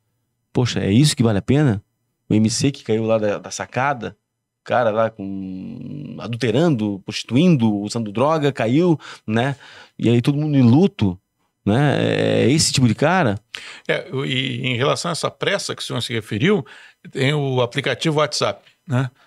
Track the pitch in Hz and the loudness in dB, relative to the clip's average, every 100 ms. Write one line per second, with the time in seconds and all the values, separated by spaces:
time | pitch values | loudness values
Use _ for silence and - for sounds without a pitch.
0 | _ _ _ _ _ - 123 - 95 110 | _ _ _ _ _ -2 0 0 2 4
1 | 151 - 117 98 - 139 147 101 - _ | 4 2 2 0 2 2 2 0 -6 _
2 | _ _ - 107 110 - 139 135 - 110 | _ _ 0 2 2 2 -2 -2 -2 -2
3 | 110 110 104 85 95 - 95 123 139 131 | 0 0 0 -4 -6 -10 -8 -4 -2 -4
4 | 104 - _ _ _ _ - 117 117 107 | -8 -14 _ _ _ _ -2 0 2 0
5 | 113 - 98 98 95 92 92 90 92 98 | -2 -4 -10 -10 -10 -12 -12 -14 -14 -12
6 | 98 92 92 117 120 117 175 120 107 98 | -14 -12 -10 -4 0 2 2 2 -2 -4
7 | - - - 117 180 147 113 101 104 117 | -8 -12 -2 2 4 4 4 0 -4 -6
8 | 107 104 143 160 143 123 113 143 175 151 | -4 -2 0 0 0 0 0 2 2 0
9 | - - - 110 135 131 - - - - | -4 -12 -4 0 0 -4 -12 -20 -20 -2
10 | 110 120 135 143 151 139 120 135 196 - | 2 2 2 0 2 4 6 6 4 2
11 | 98 87 _ _ _ _ 98 113 147 110 | -2 -2 _ _ _ _ 0 2 2 2
12 | 113 104 110 107 110 160 - - 120 - | 0 0 0 2 2 2 0 2 2 2
13 | 147 185 131 98 - - - - - 156 | 2 2 0 -2 -8 -18 -18 -10 -6 -6
14 | - 135 147 127 135 123 127 120 147 131 | -6 -6 -4 -2 -4 -4 -4 0 0 0
15 | 165 160 135 - 170 196 - 113 - 127 | -4 -4 -6 -4 -4 -2 -4 -10 -8 -6
16 | - 117 - 107 165 202 - - - _ | -4 -6 -4 0 2 0 -2 -14 -20 _
17 | - - 131 151 139 127 120 147 143 123 | -12 -2 0 0 0 0 0 -2 -4 -2
18 | 165 147 147 - 120 - _ _ - 127 | 0 0 0 0 -2 -4 _ _ -4 -2
19 | 131 - | -2 -8